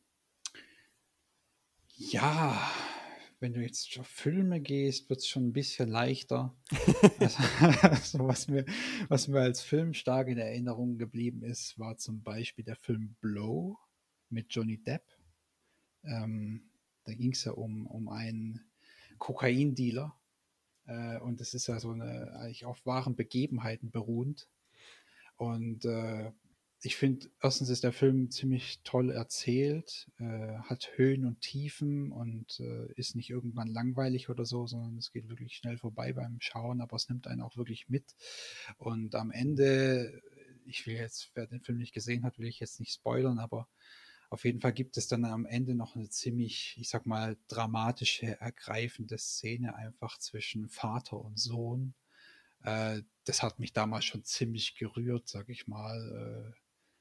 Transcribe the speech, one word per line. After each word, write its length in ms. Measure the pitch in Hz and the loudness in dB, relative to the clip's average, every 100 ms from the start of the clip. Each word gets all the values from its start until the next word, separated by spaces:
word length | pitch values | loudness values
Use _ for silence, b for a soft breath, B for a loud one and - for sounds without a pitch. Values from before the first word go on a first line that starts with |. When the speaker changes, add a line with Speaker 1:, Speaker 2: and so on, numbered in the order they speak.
| _ _ _ _ - B B B B B _ _ _ _ _ _ _ _ _ - | _ _ _ _ -14 B B B B B _ _ _ _ _ _ _ _ _ -12
Speaker 1:
Ja, 720 | - 104 139 156 151 104 B B B B B B B _ | -4 2 2 4 2 2 B B B B B B B _
wenn 140 | 123 | -4
du 80 | 120 | -2
jetzt 360 | 120 - - 131 | -4 -4 -8 -8
auf 80 | 127 | -10
Filme 520 | - 147 180 185 170 | -4 0 4 4 2
gehst, 500 | 139 139 139 131 - | 0 2 2 0 -2
wird's 180 | 131 - | -2 0
schon 200 | 135 123 | 2 2
ein 60 | |
bisschen 360 | 123 135 - 117 | 2 -2 0 0
leichter. 640 | 113 123 131 - 123 127 - - | 2 2 0 0 0 0 -6 -4
Speaker 2:
<laughs> 480 | - - - 202 - | 4 6 10 10 10
Speaker 1:
Also, 240 | 202 - 127 - | 6 6 2 10
<laughs> 220 | 165 139 | 10 12
also 460 | 180 139 - 143 131 | 10 10 4 2 2
was 200 | 120 - | 2 2
mir, 180 | 139 135 208 B B 185 | 0 2 -2 B B 2
was 200 | 135 139 | 4 6
mir 120 | 139 | 6
als 220 | 127 123 | 6 4
Film 320 | - 151 165 | 2 2 4
stark 340 | 156 - 131 131 | 0 2 2 2
in 100 | 120 | 0
Erinnerung 600 | 110 120 123 113 123 117 | 0 -2 -2 0 -2 -2
geblieben 460 | 117 117 120 117 | -4 -2 -2 -2
ist, 360 | 113 117 - - | -6 -6 -8 -8
war 180 | 110 113 | -8 -8
zum 240 | - 107 | -8 -8
Beispiel 440 | 107 107 113 - 113 | -6 -6 -6 -8 -10
der 100 | 110 | -8
Film 400 | - 110 107 117 | -2 -2 -2 -6
Blow 580 | 110 104 107 147 180 214 _ _ _ _ _ | -4 -2 -2 -2 -4 -8 _ _ _ _ _
mit 180 | 113 110 | -8 -4
Johnny 240 | 120 110 110 | -2 -2 -4
Depp. 260 | - 151 - _ _ _ _ _ _ _ _ _ | -4 -6 -8 _ _ _ _ _ _ _ _ _
Ähm, 680 | 151 117 110 110 104 110 - _ _ _ - | -8 -4 -4 -4 -6 -8 -12 _ _ _ -12
da 80 | |
ging's 320 | 110 127 127 110 | -2 0 0 -4
ja 80 | |
um, 340 | - 113 110 117 | -6 -6 -6 -8
um 220 | 110 110 | -8 -6
einen 520 | 110 113 110 113 117 - B B B B B | -6 -4 -4 -6 -8 -14 B B B B B
Kokaindealer. 1000 | - 127 127 127 147 131 123 120 151 - _ _ _ _ _ _ - | -6 2 4 6 4 4 0 0 -4 -10 _ _ _ _ _ _ -12
Äh, 320 | 117 117 113 | -8 -6 -6
und 220 | 123 117 | -4 -6
das 120 | 120 | -6
ist 140 | 127 - | -4 -2
ja 120 | 113 | -2
so 120 | 117 | -4
eine, 420 | 113 117 120 117 117 | -6 -6 -8 -10 -10
eigentlich 260 | 117 117 120 | -12 -10 -10
auf 200 | 123 127 | -6 -2
wahren 300 | 127 131 120 | 0 0 -2
Begebenheiten 760 | 117 123 147 123 113 113 113 | 0 0 2 0 -2 -4 -4
beruhend. 580 | 117 113 117 135 147 - _ B B B B B B B _ | -4 -2 0 0 -4 -10 _ B B B B B B B _
Und, 480 | 120 117 113 113 120 | -2 -2 -2 -2 -2
äh, 460 | 113 113 110 110 - _ _ _ _ | 0 -2 -4 -6 -12 _ _ _ _
ich 160 | 131 - | -6 2
find, 340 | 139 131 - _ | 4 4 -4 _
erstens 280 | 135 127 127 | 2 2 0
ist 140 | 123 | 2
der 100 | 123 | 2
Film 360 | - 135 131 123 | 6 6 8 4
ziemlich 520 | - 135 123 - - | 0 2 2 0 -10
toll 260 | - 127 127 | 0 2 2
erzählt, 1000 | 127 117 - - 123 143 156 - - - - | 0 -4 -2 2 4 2 0 -4 -12 -14 -8
äh, 400 | 117 110 110 110 | -6 -4 -6 -8
hat 320 | - 123 - - | -6 -6 -4 6
Höhen 300 | 131 135 127 | 6 6 2
und 160 | 113 | -2
Tiefen 680 | - 139 147 - 147 143 143 | -6 -6 -6 -2 -2 0 -2
und, 480 | 117 117 113 117 - | -4 -6 -6 -8 -8
äh, 320 | 120 117 117 | -6 -6 -8
ist 220 | 113 123 120 | -8 -6 -6
nicht 160 | 117 | -4
irgendwann 380 | 123 120 117 113 | -6 -4 -4 -4
langweilig 600 | 113 123 127 131 127 - | -2 0 0 0 0 -2
oder 160 | 117 113 | -4 -2
so, 220 | 120 120 | -4 -4
sondern 300 | 117 117 117 | -6 -8 -8
es 140 | - | -8
geht 160 | 120 110 | -10 -10
wirklich 280 | 117 120 - | -12 -12 -8
schnell 200 | 120 117 | -8 -6
vorbei 360 | 117 113 127 | -6 -4 -4
beim 260 | 127 120 120 | -4 -6 -6
Schauen, 400 | - 117 120 123 | -8 -6 -4 -4
aber 140 | 117 110 | -4 -6
es 140 | - | -4
nimmt 160 | 123 127 | -6 -4
einen 140 | 123 | -6
auch 160 | 117 120 | -6 -6
wirklich 320 | 120 117 - | -6 -6 -2
mit. 260 | 135 - - B B B B B - | -2 -2 -14 B B B B B -8
Und 380 | 117 113 110 113 | -6 -4 -2 -2
am 160 | 113 | -2
Ende, 880 | 113 135 139 139 135 135 127 117 - - - - - - | 0 2 6 8 8 6 4 0 -8 -20 -20 -20 -20 -12
ich 200 | - - | -8 -6
will 100 | 113 | -6
jetzt, 360 | 113 - - | -6 -8 -10
wer 140 | - 113 | -8 -8
den 140 | 123 | -8
Film 180 | - 120 | -4 -4
nicht 140 | 120 | -4
gesehen 300 | 110 117 120 | -6 -2 0
hat, 140 | 123 - | -2 -4
will 100 | 117 | -8
ich 120 | - | -6
jetzt 200 | 113 - | -10 -8
nicht 140 | 113 | -10
spoilern, 460 | - 117 123 131 120 | -6 -2 2 2 0
aber 280 | 113 117 120 B B B B B B | -2 -6 -8 B B B B B B
auf 140 | 110 | -2
jeden 160 | 123 120 | 0 2
Fall 140 | 127 | 2
gibt 240 | 113 131 - | 0 -4 -4
es 100 | - | -2
dann 180 | 120 117 | 0 0
am 200 | 113 117 | -2 -2
Ende 300 | 120 131 120 | -2 0 -2
noch 200 | 113 117 | -2 -8
eine 140 | 104 | -8
ziemlich, 640 | - 127 120 113 - - - | -6 -2 -2 -2 -4 -8 -8
ich 120 | 113 | -4
sag 160 | 120 117 | -4 -2
mal, 320 | 110 113 107 - | -2 -2 -6 -6
dramatische, 920 | 113 110 113 113 127 120 - 117 107 | -2 0 2 0 2 0 0 -2 -4
ergreifende 800 | 117 - - 110 117 - 113 113 | -8 -10 -4 -2 -2 -6 -8 -6
Szene 580 | - - 110 117 117 107 | -6 -6 -4 -4 -4 -6
einfach 420 | 113 - 113 - | -12 -10 -10 -8
zwischen 500 | - 110 - 107 107 | -10 -8 -6 -6 -6
Vater 500 | - 110 120 - 104 | -6 -4 -4 -4 -10
und 220 | 110 107 | -8 -4
Sohn. 540 | 117 120 117 123 131 - B B B B B B | -2 -2 -2 -2 -4 -8 B B B B B B
Äh, 380 | 110 110 110 107 104 _ | -2 0 0 -4 -8 _
das 200 | - - | -2 0
hat 160 | 117 - | 0 -2
mich 140 | 117 | -2
damals 320 | - 110 113 - | 0 0 0 -2
schon 180 | 107 | -4
ziemlich 520 | - - 120 113 - - | -6 -2 -2 0 -4 -4
gerührt, 520 | 110 - 120 120 - | -6 -2 0 -2 -4
sag 220 | 101 107 | -10 -10
ich 180 | 120 - | -10 -8
mal. 840 | 107 110 113 113 110 113 113 113 | -8 -6 -8 -8 -8 -8 -10 -12
Äh, 60 | - _ _ _ _ | -16 _ _ _ _